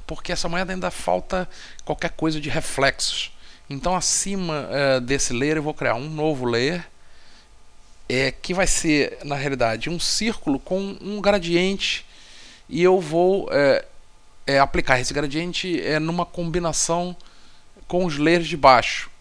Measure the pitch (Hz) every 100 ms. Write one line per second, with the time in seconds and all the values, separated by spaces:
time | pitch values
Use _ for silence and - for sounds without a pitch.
0 | - 151 - 175 175 175 190 185 180 -
1 | - 180 - 185 180 - - - - 151
2 | 175 - 160 156 147 151 - - 135 -
3 | - - - - - - - 139 180 185
4 | - - 190 196 170 151 92 135 139 131
5 | 123 139 - 120 147 156 147 - 131 113
6 | 151 156 156 135 120 117 139 175 - -
7 | - - - - - - - - - -
8 | - 123 135 - - 180 185 - 165 147
9 | - - 147 143 143 135 113 113 151 170
10 | - - 220 202 156 135 - 190 196 190
11 | 196 208 196 202 170 170 185 196 - -
12 | - - - - - - - - 180 190
13 | 151 165 180 196 - 143 139 113 - -
14 | - - - - - 139 135 180 139 127
15 | 123 139 147 151 175 - 185 156 90 151
16 | 160 175 175 - 170 175 170 - - 170
17 | 180 170 - - - - - - - 180
18 | 180 143 151 175 156 160 135 120 - -
19 | - -